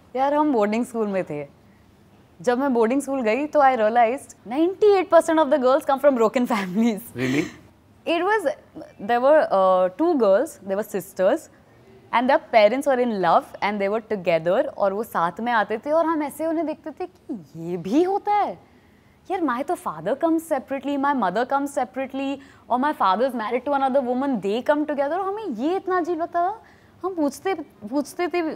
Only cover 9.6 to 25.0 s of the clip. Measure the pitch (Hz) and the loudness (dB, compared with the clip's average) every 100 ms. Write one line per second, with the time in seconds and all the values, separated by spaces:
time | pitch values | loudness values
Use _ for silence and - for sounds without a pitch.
9.6 | 190 185 185 185 330 302 208 196 311 - | 4 4 2 0 0 2 4 4 0 -8
10.6 | 196 196 214 202 - - 185 311 - _ | -6 -6 -4 -6 -8 0 2 0 -4 _
11.6 | _ _ - - - 226 254 311 - 233 | _ _ -20 -20 -4 0 2 2 4 4
12.6 | 208 254 285 247 247 208 170 208 294 - | 6 4 0 2 0 2 4 4 2 -6
13.6 | 196 208 196 220 214 214 175 165 160 208 | -4 -2 -2 -2 -4 -4 0 0 2 0
14.6 | 302 - 202 196 226 196 170 175 233 233 | 0 -2 -2 -2 -4 -2 -2 -2 -2 0
15.6 | 202 214 294 311 320 320 294 269 320 320 | 0 -4 0 0 2 -2 -4 -4 -4 -2
16.6 | 302 302 320 - 359 _ - 233 147 160 | -4 -6 -12 -12 -12 _ -14 -14 -14 -12
17.6 | 165 180 180 277 359 392 415 415 320 180 | -8 -6 0 0 2 0 -2 -2 -2 -6
18.6 | _ _ _ _ _ _ - 370 302 240 | _ _ _ _ _ _ -8 -4 -2 -4
19.6 | 277 349 202 156 165 262 330 330 320 277 | -4 -6 -6 -6 -4 -2 0 0 -2 -4
20.6 | 262 269 269 285 277 277 185 190 247 277 | -4 -6 -4 -2 0 0 0 -2 -2 -2
21.6 | 277 285 254 - 269 269 269 277 - - | -2 -4 -6 -6 -8 -6 -6 -8 -12 -14
22.6 | - 247 294 302 202 190 262 247 214 240 | -4 -2 -2 0 0 2 0 -2 -4 -4
23.6 | 285 277 269 262 247 254 277 240 196 220 | -2 0 2 0 0 -2 -2 -2 -2 -4
24.6 | 254 294 302 285 | 0 0 0 -2